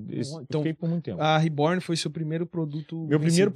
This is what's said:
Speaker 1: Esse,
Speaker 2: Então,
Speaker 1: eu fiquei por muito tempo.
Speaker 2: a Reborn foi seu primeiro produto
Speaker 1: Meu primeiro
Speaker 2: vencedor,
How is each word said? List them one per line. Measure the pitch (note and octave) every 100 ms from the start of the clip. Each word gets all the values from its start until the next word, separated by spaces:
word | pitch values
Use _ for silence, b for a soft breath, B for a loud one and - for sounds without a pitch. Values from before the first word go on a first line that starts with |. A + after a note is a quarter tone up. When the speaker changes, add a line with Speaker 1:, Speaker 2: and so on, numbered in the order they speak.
| G#2+
Speaker 1:
Esse, | B2 B2
Speaker 2:
Então, | D#3 C#3
Speaker 1:
eu | D#3+
fiquei | D#3+
por | D#3 E3+
muito | E3+
tempo. | C#3+ D#3
Speaker 2:
a | D#3 D#3
Reborn | D#3+ C#3+ D3+ F3+
foi | - E3
seu | E3
primeiro | D#3+ D#3 E3 E3+
produto | E3+ D#3 D3 D3 E3 D#3+
Speaker 1:
Meu | D3
primeiro | D#3+ E3+
Speaker 2:
vencedor, | G3+